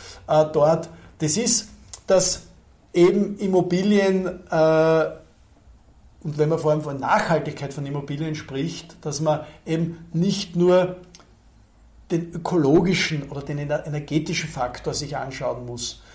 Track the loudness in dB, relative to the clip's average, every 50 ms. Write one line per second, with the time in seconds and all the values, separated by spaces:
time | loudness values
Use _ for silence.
0 | -20 -20 -20 -20 -4 0 2 4 4 4 2 2 4 4 2 0 -2 -10 -16 -20
1 | -20 -20 -10 _ -2 -2 0 0 0 0 0 -2 -2 -6 -18 -20 -20 -20 -20 -20
2 | _ 4 4 4 4 2 -2 -4 -10 -18 -20 -20 _ _ _ _ _ _ 4 6
3 | 6 6 6 4 0 -2 -2 -4 -2 0 2 2 2 2 0 0 2 4 4 4
4 | 4 4 2 2 0 -2 -6 -10 -10 -2 2 4 4 4 6 4 4 4 4 4
5 | 2 0 -4 -12 -20 _ _ _ -20 _ _ _ _ -20 -20 -20 _ _ _ -20
6 | _ -20 _ _ -10 -10 0 0 2 2 2 0 2 2 2 2 0 -6 -8 -6
7 | 0 2 2 2 2 2 0 0 0 -4 -8 -8 -10 -8 -8 -8 -8 -6 -6 -8
8 | -6 -6 -8 -6 -6 -6 -6 -8 -10 -8 -6 -4 -4 -4 -6 -8 -14 -18 -20 -12
9 | -10 -8 -6 -2 0 0 0 0 -4 -12 -18 -18 _ -4 -2 -2 -2 -4 -6 -10
10 | -16 -6 -2 0 0 0 0 -2 -6 -6 0 2 4 6 6 4 4 2 -4 -10
11 | -16 -20 -20 -20 -20 _ -20 _ _ -20 _ _ -20 _ _ _ _ -20 _ -20
12 | -8 _ -2 -2 -2 -4 -10 -8 -6 0 0 2 4 6 6 4 4 4 0 0
13 | 0 -2 -4 -6 -6 -8 -10 -12 -8 -8 -8 -6 -4 -4 -4 -4 -4 -6 -8 -8
14 | -6 -2 -2 -2 -2 -2 -4 -6 -6 -6 -6 -6 -6 -6 -6 -6 -8 -6 -6 -6
15 | -6 -6 -8 -8 -8 -8 -10 -6 -6 -6 -6 -6 -8 -10 -10 -8 -8 -10 -10 -14
16 | -20 -20